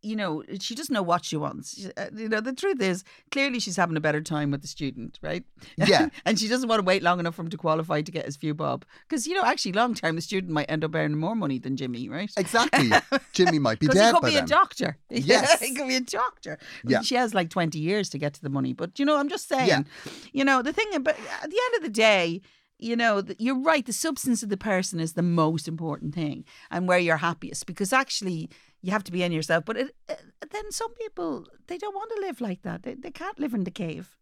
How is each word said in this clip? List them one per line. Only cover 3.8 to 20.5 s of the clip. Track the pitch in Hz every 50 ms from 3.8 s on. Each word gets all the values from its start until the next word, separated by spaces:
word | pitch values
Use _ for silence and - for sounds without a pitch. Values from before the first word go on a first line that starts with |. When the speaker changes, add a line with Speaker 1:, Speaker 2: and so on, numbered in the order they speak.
| 180 170 160
Speaker 1:
a | 156 151
better | 156 147 151
time | 156 - 160 151 147 143
with | 139 139
the | 139 -
student, | - - 147 135 131 123 113 - - - -
right? | 151 156 180 - _ _ - - - - -
Speaker 2:
Yeah. | 180 208 190 - 320 311 -
Speaker 1:
<laughs> | - -
And | - 220 190
she | 220
doesn't | 214 233 254 262 233
want | 226 220
to | 196
wait | 180 185 190 175
long | 175 180 180
enough | 170 170 165
for | - 165
him | 165
to | 165
qualify | 160 - 165 156 160 160 165 160 151 151
to | 151 -
get | 160 -
his | - 143
few | - - 156 151
bob. | 151 156 143 127 - - _ - - _ _
'Cause, | 320 285 220
you | 294 359
know, | 392 349
actually, | 233 269 254 - 208 175
long | 202 240 247 220
term, | - - 165 160
the | 165
student | 160 - 208 190 185 180 160
might | 151 147 -
end | 151 156 156
up | 156 156
earning | 160 156 151 151 151
more | 156 180 226
money | 226 185 143 135 127
than | 117 131 135 131
Jimmy, | 135 127 123 117 123 107
right? | 113 160 202 208 -
Speaker 2:
Exactly. | 214 190 - - 233 233 302 - - 269 233 214 233 - - -
Speaker 1:
<laughs> | 262 - - -
Speaker 2:
Jimmy | - 180 175 165 151
might | 143 120 110 110
be | -
Speaker 1:
'Cause | 151 175
Speaker 2:
dead | 190 208 233
Speaker 1:
he | 233
could | 339 -
Speaker 2:
by | -
Speaker 1:
be | -
Speaker 2:
then. | 294 165
Speaker 1:
a |
doctor. | 160 285 339 392 - - - 269 - - - _
<laughs> | _
Speaker 2:
Yes. | - - 135 147 240 254 - 277 330 311 -
Speaker 1:
He | 277 262
could | 269 285 254
be | 262
a | 262 254
doctor. | - - 392 240 - - _ - - 151 - - - - - -
Speaker 2:
Yeah. | 117 131 -
Speaker 1:
She | 233 - 262
has, | 240 254 226 226
like, | 196 175 165
twenty | - 190 170 160 156 160
years | 151 165 196 208 196 -
to | - 143
get | 147 147 143
to | - -
the | 147
money. | 139 139 135 131 127
But, | - - 175 - -
you | 277
know, | 285 302
I'm | 285 285 285
just | 370 415 - -
saying, | 311 262 262 -
Speaker 2:
Yeah. | - 135 143 - - - - - - - - - _
Speaker 1:
you | 269 269
know, | 269